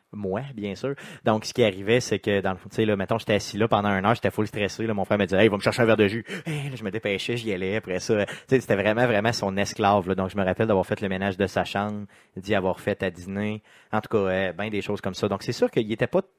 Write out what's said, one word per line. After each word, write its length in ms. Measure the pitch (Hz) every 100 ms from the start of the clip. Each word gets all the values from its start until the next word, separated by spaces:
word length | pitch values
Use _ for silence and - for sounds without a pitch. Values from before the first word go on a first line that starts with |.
| _ 107
Moi, 260 | 98 98 139
bien 220 | 113 101 92
sûr. 180 | 131 139 - - 117
Donc, 180 | 107
ce 120 | - -
qui 80 |
arrivait, 360 | 110 95 98 123
c'est 200 | - 101
que, 200 | 104 101
dans 120 | 95
le 60 | 92
fond, 120 | -
tu 60 | -
sais, 100 | 107
là, 100 | 101
mettons, 220 | 92 113
j'étais 160 | -
assis 240 | 104 - 101
là 100 | 113
pendant 220 | 107 104
une 160 | 98 101
heure, 80 |
j'étais 160 | 117 98
full 160 | - 107
stressé, 400 | 113 98 - 113
là, 80 |
mon 120 | 104 92
frère 120 | 104
me 80 | 92
disait, « 120 | 95
Hey, 60 | 110
va 80 | 101
me 40 |
chercher 180 | 117 120
un 40 | 113
verre 120 | 107
de 100 | 101
jus. » 160 | 113 - 190 160
Hey, 240 | 147 143
là, 60 | 127
je 80 |
me 80 | 107
dépêchais, 440 | 110 107 95 - 117
j'y 160 | 110
allais, 260 | 92 95 107
après 200 | 95 92
ça. 260 | - 107 98
Tu 60 | - -
sais, 120 | 135
c'était 160 | - 101
vraiment, 320 | 101 110 123
vraiment 260 | 104 110
son 240 | 120 98 95
esclave, 500 | 98 - 101 104 87
là. 60 |
Donc, 160 | 95 95
je 80 | 98
me 60 |
rappelle 240 | 92 92 110
d'avoir 180 | 95 90
fait 160 | 104
le 80 | 98
ménage 260 | 95 98 92
de 120 | 95
sa 160 | 98
chambre, 420 | 87 101 104 104 101 _ _ 95
d'y 160 | 95
avoir 260 | 104 92 90
fait 220 | - 98
à 80 | 95
dîner. 540 | 87 90 98 107 107 - - _
En 100 | 107
tout 80 | -
cas, 80 | 110 95
euh, 240 | 92 95
ben 160 | 85 107
des 140 | 104
choses 180 | - 104
comme 140 | 98 92
ça. 120 | 104
Donc, 140 | 98
c'est 100 | -
sûr 200 | 120 247
qu'il 200 | 131 107
était 140 | 110 123
pas 160 | 185 -